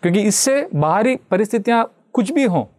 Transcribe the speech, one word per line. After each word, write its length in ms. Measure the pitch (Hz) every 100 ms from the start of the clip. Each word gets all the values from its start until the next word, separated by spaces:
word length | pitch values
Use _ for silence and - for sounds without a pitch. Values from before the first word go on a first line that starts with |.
क्योंकि 200 | 175 185
इससे 480 | 208 196 - 269 320 143
बाहरी 400 | 151 180 233 254
परिस्थितियाँ 760 | _ 185 214 233 202 233 226 _ _
कुछ 180 | - 202
भी 120 | 302
हों 220 | 262 170 104